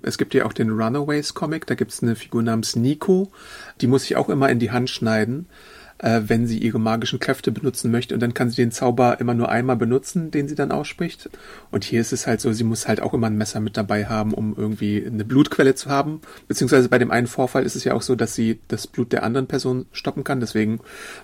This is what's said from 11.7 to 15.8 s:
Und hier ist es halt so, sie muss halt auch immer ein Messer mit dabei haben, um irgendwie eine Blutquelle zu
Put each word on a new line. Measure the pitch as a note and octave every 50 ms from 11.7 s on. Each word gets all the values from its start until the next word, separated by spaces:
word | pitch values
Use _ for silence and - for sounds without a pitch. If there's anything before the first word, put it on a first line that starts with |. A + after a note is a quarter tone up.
Und | - A2+
hier | - - A#2+ A2+
ist | A2+ -
es | C3 - -
halt | C3 A2+ -
so, | - A#2
sie | G#2+ A2+
muss | A#2 A2+ A2+ - -
halt | - A2 -
auch | - - -
immer | B2 A2+ A2
ein | G#2+ G#2+
Messer | G#2+ - - A2
mit | G#2+ G#2+ -
dabei | A2+ G2+ F#2+ G#2 G#2 G2+
haben, | A2+ A2+ G#2+ G#2+ G#2+ -
um | - G#2+ G#2+ G#2
irgendwie | - G#2+ G#2+ G#2+ - G#2+ G#2 G#2 G#2 -
eine | - A#2 G#2+ G#2
Blutquelle | A2 B2+ C#3 D3 - - - C#3 C3 C3
zu | -